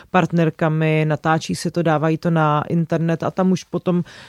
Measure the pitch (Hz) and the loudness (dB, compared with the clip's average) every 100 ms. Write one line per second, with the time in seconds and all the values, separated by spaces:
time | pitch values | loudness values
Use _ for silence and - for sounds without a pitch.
0 | - 185 165 170 160 - 160 156 156 156 | -2 0 2 2 0 0 -2 0 2 2
1 | 156 147 160 160 - 175 175 175 165 151 | 0 0 0 0 -2 -6 -4 -2 0 0
2 | 160 160 175 165 151 147 - 170 160 160 | 0 0 0 2 2 0 0 -2 0 -2
3 | 165 165 - - 185 180 - 175 180 175 | 0 -2 -4 0 0 0 -2 -6 -2 -2
4 | - - | -2 -12